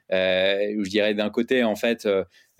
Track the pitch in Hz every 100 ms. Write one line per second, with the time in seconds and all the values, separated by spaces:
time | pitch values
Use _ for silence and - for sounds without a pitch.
0 | - 92 92 92 95 98 104 107 95 104
1 | 104 107 104 123 117 131 117 101 117 117
2 | 107 95 87 _ _ -